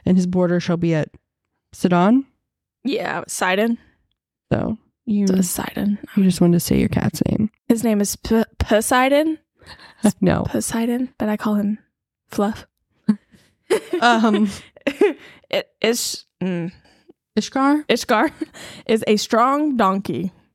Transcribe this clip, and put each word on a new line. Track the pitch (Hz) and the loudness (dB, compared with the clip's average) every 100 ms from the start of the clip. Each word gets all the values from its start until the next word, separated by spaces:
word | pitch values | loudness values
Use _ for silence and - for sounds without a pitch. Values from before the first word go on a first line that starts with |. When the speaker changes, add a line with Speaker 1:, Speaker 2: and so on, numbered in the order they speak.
| - | 0
Speaker 1:
and | 185 | 2
his | 180 | 2
border | 180 180 175 | 0 2 0
shall | 175 170 | -2 -2
be | 170 | 0
at | 156 - - _ _ _ _ _ | 0 -2 -10 _ _ _ _ _
Sidon." | - 180 175 190 254 269 _ _ _ _ _ | -2 2 4 4 4 0 _ _ _ _ _
Speaker 2:
Yeah, | 240 - - 165 - | -6 -4 -4 -6 -8
Sidon. | - 185 190 226 233 _ _ _ _ _ _ _ | -4 -2 0 0 -2 _ _ _ _ _ _ _
Speaker 1:
So | - - 220 _ _ | -2 -2 -6 _ _
you, | - 208 196 | -4 0 2
Speaker 2:
So | 190 | 2
Sidon. | 185 - 208 - 202 202 - - | 0 -4 -8 -4 -2 -2 -4 0
Speaker 1:
you | |
just | 190 180 | 2 4
wanted | 175 | 2
to | 175 | 2
say | - 135 | 2 0
your | - | 0
cat's | - - - - | 0 -2 -2 -2
name. | - 214 - - | -2 -4 -4 -4
Speaker 2:
His | 226 | -2
name | 226 208 | 0 0
is | 202 - | -2 -6
P-, | - 226 220 - | -2 0 0 -4
Poseidon. | - 214 - 254 262 285 320 311 | 0 0 2 2 2 2 0 -4
Speaker 1:
<laughs> | _ _ - - - _ 208 - | _ _ -20 -20 -20 _ -2 2
No. | 180 - - | 0 0 -2
Speaker 2:
Poseidon, | 247 - 226 233 240 254 - | -4 -4 -4 -2 -4 -6 -6
but | 214 | -4
I | 208 | -4
call | 214 208 | -2 -2
him | 202 214 _ _ _ _ _ | -2 -4 _ _ _ _ _
Fluff. | - 208 - - _ _ _ - | -4 -4 -4 -14 _ _ _ -2
<laughs> | 208 _ _ _ _ - 403 - 359 | -2 _ _ _ _ -2 -2 -2 0
Speaker 1:
Um, | 240 226 220 208 208 - - - - 285 403 - - - - | 2 4 2 2 0 -4 -16 -10 -8 0 0 0 -10 -20 -6
Speaker 2:
It | 196 - _ | -6 -6 _
is, | 214 240 - - - _ | -2 -2 -4 -10 -16 _
mm. | 185 175 165 - _ _ _ _ _ - | -4 -4 -6 -10 _ _ _ _ _ -6
Speaker 1:
Ishkar? | - 269 269 294 - | -4 0 2 2 0
Speaker 2:
Ishkar | 240 - 220 277 - 311 - | -2 0 0 0 -4 -12 -14
<laughs> | - - - | -20 -10 -2
is | 220 - | 0 2
a | 214 | 0
strong | - 226 247 285 302 247 | 0 2 2 2 0 0
donkey | 190 196 196 143 185 - _ | 0 0 -4 -6 -6 -10 _